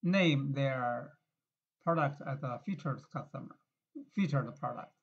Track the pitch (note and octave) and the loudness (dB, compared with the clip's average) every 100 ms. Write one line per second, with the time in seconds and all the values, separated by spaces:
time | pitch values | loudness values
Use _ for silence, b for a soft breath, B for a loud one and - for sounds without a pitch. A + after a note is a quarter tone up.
0 | E3+ F#3+ F3 C#3+ C#3 C#3 C3+ C3 A#2+ A#2+ | 4 4 6 4 2 0 0 0 -2 -2
1 | - _ _ _ _ _ _ _ - E3 | -6 _ _ _ _ _ _ _ 0 2
2 | C#3+ D3 - C3+ C3 A#2+ - F3+ C#3+ A#2 | 2 0 -6 -6 -4 -6 -4 -4 -2 -4
3 | - C#3 - C#3 - - _ _ _ D4+ | -6 -10 -8 -12 -12 -16 _ _ _ -16
4 | - - F3+ C#3 A#2 - B2+ A#2+ - _ | -8 -2 2 2 0 -6 -8 -8 -12 _